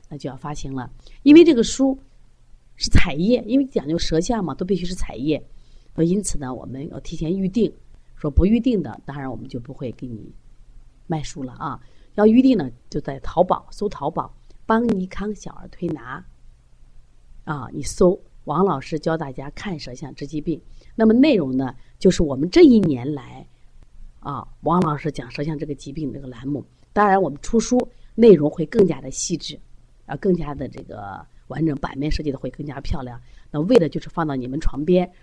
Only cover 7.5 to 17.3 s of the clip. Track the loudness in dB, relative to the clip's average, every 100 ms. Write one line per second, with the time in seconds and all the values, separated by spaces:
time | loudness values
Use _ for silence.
7.5 | 0 -2 -4 -20 -20 -20 -8 -2 2 4
8.5 | 4 2 0 -4 -10 -12 -10 -10 -10 -10
9.5 | -12 -12 -12 -12 -10 -12 -14 -16 -20 -20
10.5 | -20 -20 -20 -20 _ -8 -8 -8 -12 -14
11.5 | -10 -10 -12 -16 -20 -8 4 6 8 6
12.5 | 4 -2 -10 -10 -8 -8 -8 -4 2 2
13.5 | 0 -4 -8 -8 -6 -6 -6 -8 -12 -20
14.5 | -10 0 0 2 -2 -4 -6 -8 -8 -12
15.5 | -16 -16 -8 -6 -6 -10 -16 -16 -20 -20
16.5 | -20 _ -20 -20 -20 -20 -20 -20